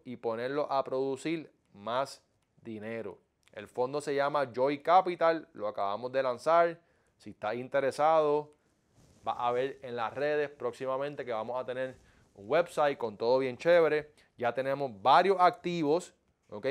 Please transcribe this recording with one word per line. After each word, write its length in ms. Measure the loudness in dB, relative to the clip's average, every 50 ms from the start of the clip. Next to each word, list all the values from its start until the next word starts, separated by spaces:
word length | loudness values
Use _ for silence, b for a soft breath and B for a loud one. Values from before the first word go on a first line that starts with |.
| _
y 100 | -14 -14
ponerlo 540 | -6 -6 -4 -4 -4 -4 -4 -2 -4 -2 0
a 120 | 0 -2 -2
producir 680 | -2 -2 -2 -2 -2 -4 -4 -4 -6 -6 -6 -8 -14 _ _ _ _ _
más 480 | -12 -8 -4 -2 -2 -2 -2 -6 -18 _ _ _ _ _ _ _ _
dinero. 560 | _ -14 -12 -10 -10 -10 -8 -8 -8 -10 -12 -14 _ _ _ _ _ _
El 160 | -16 -16 -16
fondo 340 | -10 _ -4 -2 -2 -2 -6
se 120 | -4 -2 0
llama 380 | 0 0 0 2 0 -2 -2 -2
Joy 240 | 0 0 0 0 -2 2
Capital, 640 | 6 6 6 6 4 -2 0 2 2 2 0 -4 _ _
lo 140 | -8 -8
acabamos 440 | -6 -4 -4 -4 -4 -4 -4 -6 -4
de 100 | -4 -2
lanzar. 580 | -2 -2 -4 -4 0 2 4 4 4 2 0 -6 _ _ _ _ _ _ _
Si 140 | _ -20 -20
estás 240 | -14 _ -6 -6 -6
interesado, 1000 | -6 -8 -2 0 0 2 2 0 2 2 4 4 4 4 2 0 0 -2 -6 _ _ _ _ _ _ _ _ _ _ _ _ _ _ -8
vas 140 | -8 -6 -2
a 120 | -2 0
ver 280 | 0 0 -2 -2 -4 -10
en 140 | -12 -10 -6
las 180 | -6 -6 -6 -4
redes 380 | -4 -2 0 0 0 -2 -4
próximamente 760 | -6 _ -6 -6 -6 -6 -6 -4 -4 -4 -4 -6 -6 -8 -8
que 80 | -6 -6
vamos 260 | -6 -4 -4 -6 -6
a 60 | -6
tener 320 | -6 -6 -6 -6 -8 -8 -14 b b b b b b b
un 120 | -20 -6
website 520 | 0 2 2 2 0 0 0 0 0 0 -2
con 180 | -6 -8 -6
todo 220 | -2 0 2 2 2
bien 180 | 2 -2 -6
chévere. 540 | -2 4 6 6 6 6 4 2 0 -4 -6 b b b b b
Ya 160 | -2 -2 -2 0
tenemos 380 | 0 -2 -2 -2 -2 -4 -6 -6 0
varios 360 | 4 6 8 8 8 6 4 6
activos, 720 | 4 4 4 2 -6 -4 -2 -2 0 2 0 0 0 -6 _ _ _ _ _ _ _ _
¿ok?, 160 | -16 -6 -4 -4